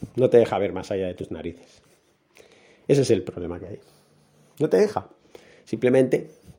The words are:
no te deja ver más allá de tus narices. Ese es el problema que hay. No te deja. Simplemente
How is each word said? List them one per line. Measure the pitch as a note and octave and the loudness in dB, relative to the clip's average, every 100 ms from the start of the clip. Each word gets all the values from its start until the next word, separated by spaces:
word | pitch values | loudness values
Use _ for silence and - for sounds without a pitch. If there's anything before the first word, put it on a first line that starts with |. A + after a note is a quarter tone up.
| - - | -12 -2
no | A#2+ | 4
te | A#2+ | 6
deja | A2+ G2 | 6 0
ver | G2 | -4
más | F2+ F#2 | -6 -6
allá | G2 F#2+ | -6 -6
de | |
tus | F2+ - | -8 -10
narices. | E2+ D#2+ D#2+ - _ _ _ _ _ _ _ - _ _ _ - | -10 -12 -14 -18 _ _ _ _ _ _ _ -20 _ _ _ 0
Ese | C#3+ | 2
es | C3 | 4
el | G#2+ | 0
problema | F2 - E2+ F2 | -2 -10 -10 -10
que | F#2 | -14
hay. | G#2+ _ _ _ _ _ _ _ - | -18 _ _ _ _ _ _ _ -6
No | D3+ | 0
te | F#3 | 2
deja. | G#3 G#3 - _ _ - _ _ | 2 -2 -10 _ _ -20 _ _
Simplemente | - A2+ B2 C3 C3 A2+ - - - | -12 -2 2 4 2 0 -4 -18 -20